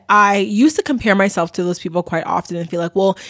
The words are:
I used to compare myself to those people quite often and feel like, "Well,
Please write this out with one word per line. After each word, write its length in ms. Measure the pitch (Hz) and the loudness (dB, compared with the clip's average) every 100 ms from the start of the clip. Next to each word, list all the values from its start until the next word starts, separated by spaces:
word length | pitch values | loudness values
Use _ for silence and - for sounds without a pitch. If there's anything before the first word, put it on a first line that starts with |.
| - | 2
I 300 | 208 202 202 | 4 4 2
used 380 | 196 208 285 - | 0 2 2 2
to 60 | |
compare 320 | - 269 226 | -2 -2 2
myself 380 | 196 196 196 170 | 2 2 0 -4
to 100 | - | -2
those 160 | 180 175 | -4 -4
people 240 | 180 170 | -4 -4
quite 220 | 170 165 - | -4 -4 -4
often 300 | 180 - 170 | -4 -4 -8
and 120 | 170 | -6
feel 120 | 175 | -4
like, 160 | 170 190 | -4 0
"Well, 200 | 196 185 - | 0 0 -6